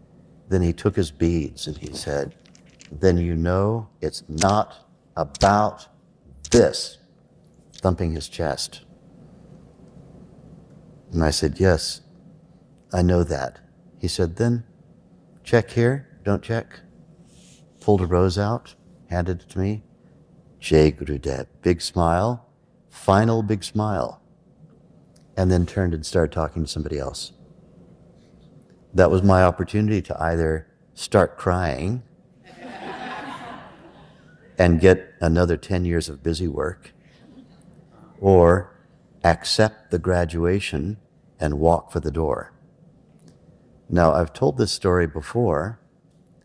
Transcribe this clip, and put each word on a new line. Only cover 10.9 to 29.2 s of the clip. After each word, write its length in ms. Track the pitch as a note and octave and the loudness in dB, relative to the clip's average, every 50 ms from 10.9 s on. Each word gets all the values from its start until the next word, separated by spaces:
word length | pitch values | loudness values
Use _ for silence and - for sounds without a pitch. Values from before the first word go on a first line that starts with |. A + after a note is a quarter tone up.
| - - - - F2 | -20 -20 -14 -6 -2
And 100 | E2+ D#2+ | 0 2
I 80 | D#2 | 2
said, 300 | D2+ - - D2+ C#2 - | 2 0 -2 -2 0 2
"Yes, 400 | F#2+ F#2+ F2 D#2 - - - - - _ - - - - - - - - - _ _ _ _ _ _ _ - | 2 4 4 2 0 -4 -10 -12 -16 _ -20 -20 -20 -20 -20 -20 -20 -20 -20 _ _ _ _ _ _ _ -2
I 100 | F#2 F2+ | 0 2
know 200 | F2 F2+ F2 F2 | 2 2 2 0
that." 360 | - - C#2 C2 B1 - - - _ _ _ _ - - - | 0 -2 -6 -6 -8 -10 -14 -20 _ _ _ _ -20 -12 -8
He 100 | - F2 | -8 -6
said, 280 | - - F#2 E2+ E2+ | -4 -2 -4 -4 -2
"Then 280 | - A2+ A#2+ A#2+ A#2 A#2 - _ _ _ _ - _ _ _ _ _ _ _ _ - _ | -2 -2 -2 -2 -2 -6 -10 _ _ _ _ -20 _ _ _ _ _ _ _ _ -20 _
check 260 | - - A#2 G#2+ - | 0 2 2 2 0
here, 380 | - A#2+ A#2 A#2+ C3 C#3 C3+ - - - - | 0 0 0 0 0 -2 -6 -14 -20 -10 -4
don't 180 | G#2 G#2 - - | -2 -2 -2 -4
check." 380 | - A#2 A2+ - - - - - - - - - - - - - _ _ - - - - - - _ _ _ | -4 -6 -6 -8 -10 -14 -20 -20 -20 -20 -20 -20 -20 -20 -20 -20 _ _ -20 -20 -20 -20 -20 -20 _ _ _
Pulled 200 | - - G#2 F#2+ | 0 2 2 2
a 60 | F#2 | 2
rose 320 | E2 F2+ F2+ F#2 F#2+ E2+ G2+ | 2 2 2 2 2 0 -2
out, 360 | G2+ G#2 A#2 - - - - _ _ _ - - - | -4 -4 -4 -6 -8 -14 -20 _ _ _ -20 -20 -14
handed 360 | - F2 F2+ E2+ F2+ F#2 F2 - | -6 -4 -4 -4 -4 -6 -8 -10
it 60 | - | -10
to 80 | - F#2+ | -8 -6
me. 260 | F#2+ G2 G#2+ G#2 - _ _ _ _ _ _ _ _ _ _ _ _ _ _ _ | -4 -4 -6 -8 -10 _ _ _ _ _ _ _ _ _ _ _ _ _ _ _
"Jai 320 | - - E2 D#2 D#2 D#2 | -2 4 6 6 6 6
Gurudev," 560 | D2 - D2+ D2 D2 C2+ - C#2+ C2+ C2 C2+ - _ _ - | 4 0 -6 -8 -8 -8 -6 -6 -8 -8 -10 -12 _ _ 0
big 180 | F2+ F2+ E2 | 0 0 0
smile, 680 | - - - F2+ E2+ E2 E2 F2 G2 A#2 B2 A#2+ - _ _ _ _ _ _ _ _ _ | -2 -6 -2 0 2 2 2 2 0 -2 -4 -6 -10 _ _ _ _ _ _ _ _ _
final 520 | - - - - G2 G2+ A2 A#2 A2+ A2+ A2 | -20 -4 2 4 4 6 4 4 2 0 0
big 200 | G#2 A2 G2+ - | -2 -4 -4 -4
smile, 580 | - - G#2+ G#2+ G#2+ G2+ F2 B1 - - - _ _ _ _ _ _ _ _ - - _ _ _ _ _ _ _ _ _ _ _ _ _ | -6 -4 -4 -2 -2 -2 -2 -4 -6 -8 -12 _ _ _ _ _ _ _ _ -20 -20 _ _ _ _ _ _ _ _ _ _ _ _ _
and 140 | - F#2+ F#2 | 0 2 2
then 160 | F#2 F2 F2 | 2 2 0
turned 280 | - - G#2 F#2+ F2+ E2 | 0 -2 -2 -2 -2 -2
and 100 | D#2 D#2 | -6 -6
started 280 | - - F#2 E2 D#2 - | -2 0 0 0 0 0
talking 320 | F2 D#2+ D2+ - E2 D#2+ | -4 -4 -4 -4 -6 -6
to 40 | D2 | -6
somebody 300 | - D#2 D2+ D2 D#2 C#2+ | -6 -8 -8 -6 -6 -8
else. 340 | C2+ C2 - - - - - _ - - - _ - - _ - - - - - _ - _ _ _ _ _ - - - - - - _ _ _ _ _ - | -8 -8 -10 -12 -14 -16 -18 _ -20 -20 -20 _ -20 -20 _ -20 -20 -20 -20 -20 _ -20 _ _ _ _ _ -20 -20 -20 -20 -20 -20 _ _ _ _ _ 2
That 140 | F#2 F#2 E2 | 4 4 6
was 120 | F2+ F#2 | 6 4